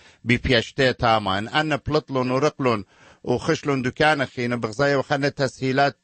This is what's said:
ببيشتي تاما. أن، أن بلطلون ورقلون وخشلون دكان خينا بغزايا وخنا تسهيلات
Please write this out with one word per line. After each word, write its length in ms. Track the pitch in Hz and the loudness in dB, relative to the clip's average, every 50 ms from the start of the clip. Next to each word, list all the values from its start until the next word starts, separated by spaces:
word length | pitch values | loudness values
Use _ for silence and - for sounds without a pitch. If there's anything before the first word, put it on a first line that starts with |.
| - - - _ - | -18 -20 -20 _ -2
ببيشتي 720 | 113 120 117 - - 123 113 107 - - 143 131 123 117 | 0 0 0 2 2 2 2 2 -2 -2 0 0 0 2
تاما. 460 | - 123 117 113 110 104 95 95 101 | 2 2 2 2 2 2 0 -2 -2
أن، 80 | 110 | -4
أن 320 | - - 151 156 156 147 - - | -2 -2 -2 0 0 -2 -4 -4
بلطلون 440 | - 147 - - - 135 131 127 127 | -2 -2 -2 -2 -2 -4 -2 -2 0
ورقلون 540 | 127 131 143 151 - - 135 123 113 104 98 _ _ _ - - - _ - | 0 0 0 0 -2 0 0 0 0 0 -4 _ _ _ -20 -20 -20 _ -2
وخشلون 580 | - 139 - - 165 156 - - 147 139 131 | -2 -2 0 0 -2 -2 -2 0 -2 -2 0
دكان 440 | 120 127 - - 156 156 156 147 127 | -2 -4 0 2 2 2 2 2 -2
خينا 300 | - - 127 120 120 123 | -6 -4 -6 -4 -4 -4
بغزايا 420 | 120 113 110 104 139 143 143 143 | -4 -4 -6 -2 0 0 2 2
وخنا 320 | 131 - - 151 139 139 139 | 0 0 0 -2 0 0 -2
تسهيلات 640 | - - 139 123 - - 135 131 131 139 143 143 - _ | -2 -2 -4 -4 -4 -4 -4 -2 0 2 0 0 0 _